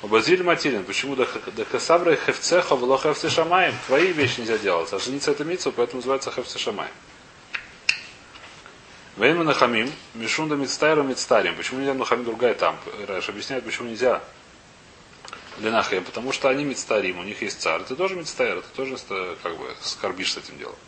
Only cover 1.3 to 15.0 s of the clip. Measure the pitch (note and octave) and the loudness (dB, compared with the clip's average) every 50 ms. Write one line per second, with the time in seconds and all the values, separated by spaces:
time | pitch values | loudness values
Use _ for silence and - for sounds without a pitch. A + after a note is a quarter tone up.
1.3 | - A2+ - - - A2 A2 - - B2 - - D#3+ F3 F3+ F3 D#3 B2+ - - | 0 -8 -8 -8 -6 -6 -6 -2 -2 -4 2 4 4 4 6 4 2 4 2 -2
2.3 | C3 - - - E3 F3+ E3 - D3+ C3 A#2+ B2 C3+ C3 - D#3 D3 - - D#3+ | -2 -2 0 4 4 4 4 4 2 2 4 2 2 4 4 0 0 0 -2 0
3.3 | C3 - D#3+ D#3+ F3 F#3 F3+ D#3+ A#2+ A2 - - B2+ C#3+ E3+ F#3+ F3+ D#3 C#3+ A#2+ | 2 2 2 4 4 4 4 4 0 -2 -2 2 4 4 4 4 4 2 2 0
4.3 | - - A#2 A2 A2+ G#2+ G2 G2 F2+ E2+ E2 E2 - G2 F#2 B2 C3 C#3+ - - | 0 -2 -2 0 0 0 2 2 2 2 0 -2 -4 -4 -4 -4 -4 -2 0 0
5.3 | C#3+ C#3+ D3+ D#3+ F3 F3+ - D3+ B2 - A#2+ A#2+ - C3 A#2+ B2 C3+ C3 - B2+ | 0 0 0 -4 -4 -2 -2 -4 0 0 0 0 0 -6 -2 -2 -2 -2 -2 -4
6.3 | - - A#2+ - - - - B2 A2 F#2+ D2+ - - - - - - - - - | -6 -6 -8 -8 -6 -6 -4 -4 -4 -4 -6 -8 -10 -16 -20 -20 -20 -20 -20 -20
7.3 | - - - - - - - - - - - - - - - - - - - - | -20 -20 -20 -10 -10 -10 -10 -10 -20 -16 -2 -2 -2 -2 -2 -16 -20 -20 -20 -20
8.3 | - - - - - - - - - - - - - - - - - - G#2 C3 | -20 -20 -20 -20 -20 -20 -20 -20 -20 -20 -20 -20 -20 -20 -20 -20 -4 4 4 4
9.3 | D#3+ F3 E3 D#3 C3+ - C#3 A#2+ A#2+ A2 A2 C3+ D#3 - - - - A2+ A2+ A2+ | 6 6 4 2 4 4 4 4 4 2 0 0 -4 -10 -16 -16 -10 -8 -4 -4
10.3 | - - D#3 D#3 D3+ C#3+ C#3 B2+ - - - D3+ D#3+ D#3 C#3+ C3+ B2+ - - - | -2 -2 0 0 0 -2 -2 -4 -2 2 4 4 4 4 4 2 0 -4 0 4
11.3 | C3 A2 F#2+ F2 E2 D#2+ F2 - B2+ C3 C#3 C#3 C3+ C3 A#2+ - A#2+ A#2+ B2 A#2 | 4 4 4 4 0 -2 -6 -6 -4 -2 -2 0 0 0 2 2 0 0 0 -4
12.3 | A2+ G#2+ A#2+ A#2+ G#2 - F#2 E2 D#2+ - - E2+ - G#2+ G#2 G2 G2 F#2 F2 - | -4 2 2 2 2 4 2 0 0 0 -10 -12 -10 -10 -8 -6 -6 -6 -4 -6
13.3 | G2+ G2+ G2+ - C#3 B2+ A#2 A2 G2+ - A#2+ A#2+ A2+ G#2+ B2 B2+ A2 E2 - - | -6 -8 -8 -6 -6 -6 -6 -6 -8 -6 -6 -6 -4 2 2 2 2 2 -2 -10
14.3 | - - - - - - - - - - - - - - | -18 -20 -20 -20 -20 -20 -20 -20 -20 -20 -20 -20 -20 -20